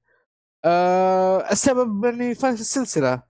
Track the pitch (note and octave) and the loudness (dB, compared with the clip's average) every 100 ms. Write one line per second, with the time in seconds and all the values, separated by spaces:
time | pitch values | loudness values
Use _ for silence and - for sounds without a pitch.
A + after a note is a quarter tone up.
0 | _ _ _ _ _ _ D#3+ F3 F3+ F#3 | _ _ _ _ _ _ 0 2 2 2
1 | F#3 F#3 F#3 F#3 - G3+ C#4 B3+ A#3+ G3+ | 2 2 2 0 0 0 2 2 0 -2
2 | A#3+ A#3+ B3 A#3 C4 A3+ A3+ C#4 A#3+ D#3+ | -2 -2 -4 -2 -2 -2 -4 -4 -4 0
3 | C3 B2+ - | 0 -2 -4